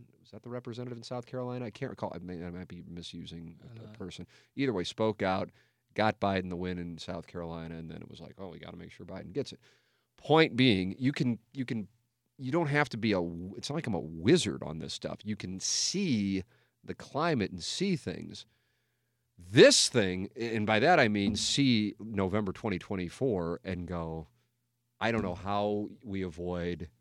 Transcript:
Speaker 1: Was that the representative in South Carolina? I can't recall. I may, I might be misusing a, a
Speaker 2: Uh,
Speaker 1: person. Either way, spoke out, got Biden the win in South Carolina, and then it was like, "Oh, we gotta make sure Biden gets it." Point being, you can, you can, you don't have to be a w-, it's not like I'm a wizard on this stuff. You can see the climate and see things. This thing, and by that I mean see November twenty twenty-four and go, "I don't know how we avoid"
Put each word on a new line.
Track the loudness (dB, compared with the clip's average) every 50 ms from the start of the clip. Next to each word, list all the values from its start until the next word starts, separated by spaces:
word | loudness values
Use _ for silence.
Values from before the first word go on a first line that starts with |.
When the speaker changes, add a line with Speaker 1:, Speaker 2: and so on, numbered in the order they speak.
| -18 _ _ _
Speaker 1:
Was | _ -20
that | -20 -18 -14
the | -10
representative | -10 -10 -10 -10 -10 -10 -10 -10 -10
in | -12 -10
South | -8 -8 -8 -8
Carolina? | -8 -8 -6 -6 -6 -6 -6 -8
I | -8
can't | -8 -8 -8 -8
recall. | -6 -6 -6 -6 -6
I | -8
may, | -10 -10 -10 -8
I | -8 -8
might | -8 -10 -12 -12
be | -14 -16 -14
misusing | -14 -14 -12 -12 -12 -12 -12 -12 -12 -12 -12 -14 -14 -16 -18
a, | -20 -18 -18 -16 -16
a | -16
Speaker 2:
Uh, | -14
Speaker 1:
person. | -12 -12 -10 -10 -12 -14 -14 -16 -20 _ _ -4
Either | -2 0 0
way, | 0 0 -2
spoke | -2 -2 0 0 0 2 2
out, | 0 0 2 0 -2 -6 _ _ _ _ _ _ _ _ -2
got | 2 2 2 2 2
Biden | 0 2 2 0 -2 -2
the | -4
win | -4 -4 -4 -4 -4
in | -6 -8 -8
South | -10 -10 -10 -10 -10 -10
Carolina, | -10 -10 -8 -8 -8 -8 -8 -10 -10 -10
and | -10 -12 -12
then | -12 -14
it | -14 -16
was | -16 -18
like, | -18 -18 -16 -14
"Oh, | -14
we | -14 -14 -14
gotta | -16 -16 -14
make | -16 -16 -18 -16
sure | -18 -16
Biden | -14 -12 -12 -12 -8 -6
gets | -6 -6 -8
it." | -10 -18 _ _ _ _ _ _ _ _ _ _ _
Point | _ 2 6 8 8 8 6 6
being, | 6 6 6 6 6 4 0 -2
you | 0 0 0
can, | 2 2 0 0 0 -2 _ _ -8
you | -6 -6
can, | -4 -4 -6 -6 -8 _ _ _ _ _ _ _ _ _
you | -10 -6 -2
don't | 0 0 2
have | 2 2 2 2 0
to | -2
be | 0 2 2
a | 4
w-, | 2 2 -2 -4 -8 -10 -10 -10
it's | -10 -8 -6
not | -4
like | -4 -2
I'm | -2 -2
a | -2
wizard | -4 -6 -6 0 4 6 6 6 4 0 -2 -4 -6
on | -8 -8 -8
this | -8 -8 -10
stuff. | -8 -8 -8 -10 -8 -6
You | -6 -6
can | -6 -6 -8 -8 -4
see | -4 -2 0 0 0 0 0 0 2 2 2 4 4 2 2 0 -2 _ _ _ _ _ _ _
the | -12 -12 -12
climate | -12 -12 -8 -4 -2 0 2 2 2 0 -2
and | -4 -8
see | -8 -6 -4 -2 0 0 0
things. | -2 -2 -6 -8 -8 -10 -12 -14 -16 -18 _ _ _ _ _ _ _ _ _ _ _ _ _ _ _ _ _ _
This | -20 -6 4 10 12 12 12 12 8 4 4
thing, | 4 2 2 2 0 -2 -4 -6 -6 -6
and | -4 -2 0 0 2
by | 4 4 6
that | 6 6 8
I | 8 6 6
mean | 4 4 2 2 2
see | 2 0 0 2 4 4 6 6 4 4 0 -2 -6
November | -10 -6 -2 0 0 2 0 0 -2 -2 -4
twenty | -4 -2 -2 -2 -2
twenty-four | -4 -4 -4 -4 -4 -6 -4 -2 0 0 0 0 0 -2 -4 -6 -4
and | -6 -6 -6 -6
go, | -6 -6 -6 -4 -6 -6 -8 -10 -14 _ _ _ _ _ _ _ _ _ _ _ _ _ -2
"I | 0 0
don't | 2 0 0
know | -2 -4
how | -6 -4 -2 0 0 2 0 0 -2 -4 -6 -10 -14
we | -10 -6 -4 -4 -4
avoid" | -4 -6 -6 -6 -4 -4 -2 -2 -2 -4 -6 -8 -14 _ _